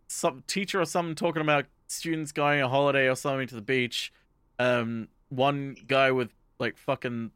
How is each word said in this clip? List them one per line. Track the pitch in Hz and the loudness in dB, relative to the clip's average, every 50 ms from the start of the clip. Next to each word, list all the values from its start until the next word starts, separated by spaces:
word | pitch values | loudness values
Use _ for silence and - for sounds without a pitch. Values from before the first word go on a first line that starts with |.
| _ - | _ -12
some | - - - 170 131 135 - | -6 -2 -2 -2 -2 -4 -8
teacher | - - 190 202 - - 190 | -6 -4 -4 -4 -2 0 -2
or | 165 | -2
something | 156 - 180 170 165 156 | 0 0 -2 -2 -2 -4
talking | - - 170 156 160 | -2 -2 0 0 0
about | 156 151 147 143 143 - _ _ _ - | 2 2 2 2 0 -4 _ _ _ -12
students | - - - 165 165 156 156 143 | -10 -8 -4 -4 -4 -4 -4 -6
going | - 151 143 147 147 143 | -2 0 2 2 4 2
on | 135 123 | 2 2
holiday | 135 139 143 143 135 135 131 131 | 4 4 4 4 4 4 4 2
or | 131 | 2
something | - - 147 135 135 131 117 | 0 0 -2 -2 -2 -4 -6
to | 127 | -8
the | 113 | -8
beach. | 101 139 131 127 123 117 - - - - - _ _ _ _ _ _ _ _ - | -4 0 0 0 0 0 -2 -6 -8 -8 -12 _ _ _ _ _ _ _ _ 0
Um, | 123 127 123 120 117 113 117 113 107 - _ _ _ _ | 2 2 2 2 0 -2 -4 -6 -8 -10 _ _ _ _
one | 139 127 131 143 143 139 139 139 120 - - - | 0 2 2 2 2 0 -4 -8 -12 -14 -4 0
guy | 135 135 135 131 | 2 4 4 4
with, | 131 127 120 107 - _ _ _ _ - | 4 2 0 -2 -8 _ _ _ _ -4
like, | 120 113 - | -4 -4 -4
fucking | - - - 135 - - 123 120 117 117 107 - | -4 -4 -4 -4 -2 -4 -6 -6 -6 -8 -8 -12